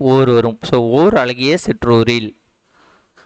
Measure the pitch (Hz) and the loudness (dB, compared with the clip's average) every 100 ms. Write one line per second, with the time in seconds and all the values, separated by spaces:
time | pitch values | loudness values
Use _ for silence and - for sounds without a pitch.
0 | 135 131 127 120 117 110 - 127 117 127 | 0 2 2 2 0 -4 -4 -2 0 2
1 | 185 160 123 123 131 175 - 131 120 117 | 2 2 -2 -4 -2 -2 -4 -4 0 2
2 | 113 120 107 - _ _ _ _ _ _ | 2 -2 -6 -14 _ _ _ _ _ _
3 | _ _ | _ _